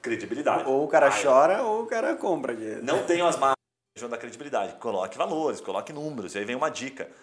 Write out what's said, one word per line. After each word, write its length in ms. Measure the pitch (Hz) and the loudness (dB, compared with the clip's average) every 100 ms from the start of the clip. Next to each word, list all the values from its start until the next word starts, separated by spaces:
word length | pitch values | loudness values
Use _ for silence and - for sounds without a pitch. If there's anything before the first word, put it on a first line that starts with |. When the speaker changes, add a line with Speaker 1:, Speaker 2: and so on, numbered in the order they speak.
Speaker 1:
credibilidade. 640 | - 110 - 117 - - 135 | -4 -6 -4 -4 0 0 0
Speaker 2:
Ou 160 | 135 | 0
o 40 | 147 | 4
cara 180 | 120 139 | 6 6
Speaker 1:
Aí, 160 | - | 4
Speaker 2:
chora 400 | 143 131 156 196 | 6 6 6 4
ou 200 | 233 214 | 0 -2
o 40 | 226 | -2
cara 260 | 226 226 330 | -2 -2 -2
compra. 360 | - 160 127 | -2 -2 -2
Que 280 | 113 110 107 | -6 -6 -6
Speaker 1:
"Não 240 | 120 156 - | 0 0 2
tenho 200 | 170 175 | 4 4
as 120 | - | 4
marcas 180 | 135 135 | 2 2
que 440 | _ _ _ - | _ _ _ -12
ajudam 140 | 120 | -8
a 40 | 117 | -8
dar 40 | |
credibilidade." 520 | 120 - 143 123 95 | -10 -12 -4 -2 -2
Coloque 440 | - 117 101 95 120 | -4 -4 -2 -4 -4
valores, 440 | 190 160 151 101 | -4 0 -2 -2
coloque 320 | - 95 - | -6 -6 -6
números. 420 | 147 151 139 92 101 | -10 -8 -8 -6 -6
E 40 | |
aí 40 | |
vem 120 | 104 123 | -4 -2
uma 140 | 151 | -4
dica. 400 | - 131 - - - | -4 -10 -10 -14 -16